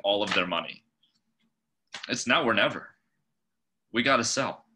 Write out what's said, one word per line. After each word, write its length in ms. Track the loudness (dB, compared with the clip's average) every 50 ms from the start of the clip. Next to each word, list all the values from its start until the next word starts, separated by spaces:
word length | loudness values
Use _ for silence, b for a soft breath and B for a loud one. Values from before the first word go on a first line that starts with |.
| 0
all 180 | 0 0 0 0
of 100 | 0 0
their 120 | 0 0
money. 380 | 0 0 -4 -4 -6 -8 -18 _ _ _ _ _ _ _ _ _ _ _ _ _ _ _ _ _ _ _ _ _ _ -18 -16 -10 -6
It's 180 | -6 -6 -2
now 180 | 0 0 2 2
or 80 | 2 2
never. 360 | 2 2 2 0 -2 -10 -14 -18 _ _ _ _ _ _ _ _ _ _ _ _ _ _ _ _ _ _ _ -2
We 100 | 0 2
gotta 220 | 4 4 4 4
sell. 400 | 2 0 -2 -2 -2 -4 -8 -12 _ _